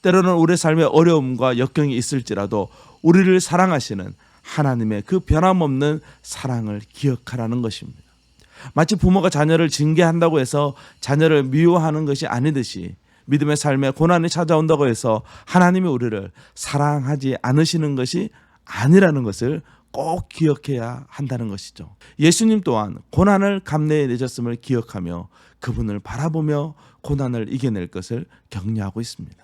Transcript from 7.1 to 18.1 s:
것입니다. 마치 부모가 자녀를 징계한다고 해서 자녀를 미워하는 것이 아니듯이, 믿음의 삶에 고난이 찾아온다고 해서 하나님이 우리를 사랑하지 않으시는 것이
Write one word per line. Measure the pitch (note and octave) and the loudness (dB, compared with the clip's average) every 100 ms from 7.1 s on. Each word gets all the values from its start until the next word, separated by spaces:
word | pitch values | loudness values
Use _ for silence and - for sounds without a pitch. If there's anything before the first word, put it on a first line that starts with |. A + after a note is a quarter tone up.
| A#2+ - B2 A2+ B2 | -2 -8 -8 -4 -4
것입니다. | A2+ - - - _ _ _ _ _ - C3 | -4 -8 -16 -20 _ _ _ _ _ -20 -6
마치 | - D#3+ G3+ | 0 0 2
부모가 | F3+ F#3+ F3 | 4 4 2
자녀를 | D3 D3+ E3 D#3+ | 2 2 2 2
징계한다고 | - D3 D#3+ E3+ E3+ E3+ D#3 | 0 0 4 4 4 2 2
해서 | B2+ D3 C#3+ - - _ | 0 -2 -2 -4 -20 _
자녀를 | - D3+ D#3+ D3+ | -4 2 4 4
미워하는 | C3 C#3 E3+ F3 D#3+ D3+ D3+ | 2 2 4 4 0 -2 -4
것이 | C#3 - | -4 -4
아니듯이, | A#2+ D3 C#3 A#2 - F2+ F#2 _ _ - | -2 -2 -2 -6 -10 -12 -14 _ _ -2
믿음의 | C#3+ D3 D3 | 0 0 0
삶에 | D3+ C3+ C3+ | 0 0 0
고난이 | C3 E3 F3 E3 | 2 2 4 2
찾아온다고 | D#3+ D#3+ D#3+ D#3+ D3+ C#3 | -2 0 2 2 2 2
해서 | A2+ B2 G#2+ - - - | 0 0 -2 -4 -20 0
하나님이 | F#3 F3+ F#3 F3+ | 4 4 4 0
우리를 | B2+ A#2+ G#2+ F#2+ _ _ - | -2 -4 -6 -10 _ _ -16
사랑하지 | - C#3+ D3 D3 C3 D3 C3+ B2+ | -6 -2 0 0 -2 -4 -4 -4
않으시는 | B2 C#3 D#3+ E3+ D3+ C3+ | 0 2 2 0 -2 -4
것이 | B2+ | -4